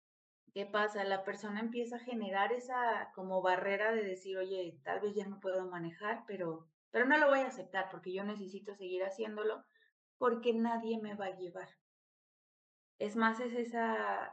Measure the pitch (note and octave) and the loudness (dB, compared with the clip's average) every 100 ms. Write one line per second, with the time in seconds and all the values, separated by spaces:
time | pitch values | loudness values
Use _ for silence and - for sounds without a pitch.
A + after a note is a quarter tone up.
0 | _ _ _ _ _ G3 G3+ G#3 G#3 G#3+ | _ _ _ _ _ -8 -2 2 2 0
1 | G3 F#3+ G3 G#3 G#3+ G#3 A3+ A#3+ A#3+ A#3+ | 0 0 -2 -6 -4 -4 -4 -2 -4 -6
2 | B3 A#3 F#3+ G3 G#3 B3 B3 B3+ A#3+ G#3 | -6 -4 -2 2 2 0 -2 0 2 2
3 | - - F#3 F#3 F#3 F3+ G3 G3 G#3+ A3+ | -2 -8 -2 2 4 2 2 2 2 2
4 | G3+ F#3 G3 F#3+ F#3 F#3+ F3 - F3 F#3 | 0 -4 -6 -4 -2 -2 -4 -6 -4 -2
5 | G#3 G3+ G3 G3+ F#3+ F#3 F#3 F3 E3+ E3+ | 0 -2 -4 -4 -2 -2 -2 -4 -6 -6
6 | G#3 A3+ - G3 E3+ D#3+ - _ _ A3+ | -4 -4 -4 -6 -4 -4 -10 _ _ 2
7 | B3+ D4+ D4 C4+ C4 A3 - - - F3+ | 6 8 8 6 4 -2 -4 -2 -2 -6
8 | F#3 F#3 G3+ G#3 G3 G3 G3+ G3 F#3 F3+ | -6 -4 -4 -4 -8 -10 -12 -10 -6 -2
9 | F#3+ F#3+ A3 G#3+ G#3+ A#3+ - _ _ _ | -2 -4 -6 -2 -2 -2 -8 _ _ _
10 | _ - - A3+ A#3+ A3+ A3+ A#3 A3+ A3 | _ 0 2 4 2 2 2 2 0 -2
11 | G#3 G3+ F#3+ F#3 F#3 F#3 F#3 - _ _ | -2 -4 -6 -4 -8 -8 -12 -16 _ _
12 | _ _ _ _ _ _ _ _ _ - | _ _ _ _ _ _ _ _ _ -6
13 | G#3 A3+ A3+ A3+ B3 A#3+ A#3 A#3 A3+ A3 | -4 2 2 2 -2 -2 -2 0 0 0
14 | G#3 G3 - | 0 -2 -4